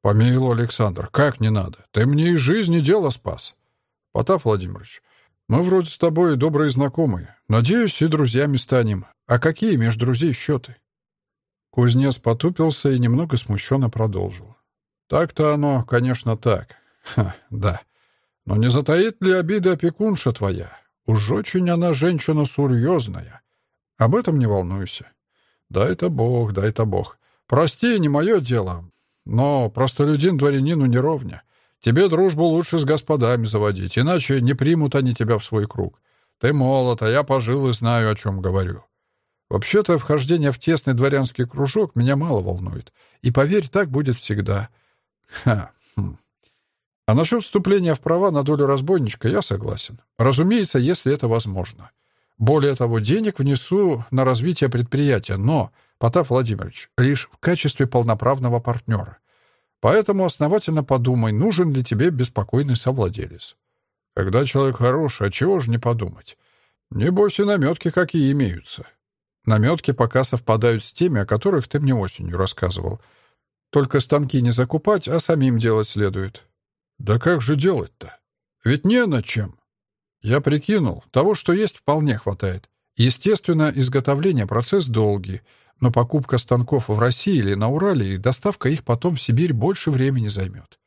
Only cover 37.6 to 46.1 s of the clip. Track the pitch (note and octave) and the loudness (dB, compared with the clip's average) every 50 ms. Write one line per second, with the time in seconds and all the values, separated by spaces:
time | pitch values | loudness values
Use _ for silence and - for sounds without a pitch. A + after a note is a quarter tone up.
37.6 | C3+ C3 A#2 G#2+ A#2 A#2 A#2+ A#2 A2+ A2 G#2 G2+ - G#2 F#2+ F#2+ F#2 F#2+ F#2 F#2+ | 0 0 -2 0 0 0 2 2 2 0 -2 -2 -4 -6 -6 -2 -2 0 0 0
38.6 | F#2+ F2 E2+ - _ _ _ _ _ _ _ _ _ _ _ _ _ _ - G2+ | -2 -2 -6 -10 _ _ _ _ _ _ _ _ _ _ _ _ _ _ -4 -4
39.6 | G#2+ - - G#3 G#3 - F3 D3 - - D3 D3+ B2+ C#3 E3+ E3+ D3 C#3+ B2+ - | -2 0 0 0 2 2 0 0 2 0 0 0 2 0 0 2 2 0 -2 -2
40.6 | - E3 E3 D3 - C#3 C3 A#2 C3 C#3 C#3 C#3 C3 A#2+ - - B2+ A#2+ - C3+ | 0 0 0 0 0 0 0 2 2 2 2 0 0 -2 -2 -4 -6 -4 -2 -4
41.6 | C#3 C3+ - G#3+ G#3 D#3+ _ A#2+ A#2+ C3 C#3 C3+ D#3 E3+ C3+ G#2 F#2 F#2+ F#2 F#2 | -4 -2 0 0 -2 0 _ 0 2 2 2 0 0 0 -2 -2 -2 -2 -6 -6
42.6 | F#2 F#2 F#2+ - - - _ _ _ _ _ _ - A#2+ A#2+ C3+ C3+ D3 F#3+ G#3 | -6 -8 -10 -12 -14 -18 _ _ _ _ _ _ -2 0 2 2 2 4 2 0
43.6 | E3 B2+ - G3 G3+ D3 C3 C#3+ D3+ C3 A#2+ - - - G#2+ G2+ F#2+ F#2 G2+ G2 | 0 0 0 0 0 0 -2 -2 0 -2 -2 -4 -4 -6 -4 -4 -2 -2 -2 -4
44.6 | A2+ - _ _ _ _ _ _ _ _ _ _ _ _ - - - B2 A2+ G2+ | -4 -8 _ _ _ _ _ _ _ _ _ _ _ _ -20 -4 0 0 0 0
45.6 | - - _ _ _ _ _ - G2 F#2 | -4 -10 _ _ _ _ _ -6 -6 -6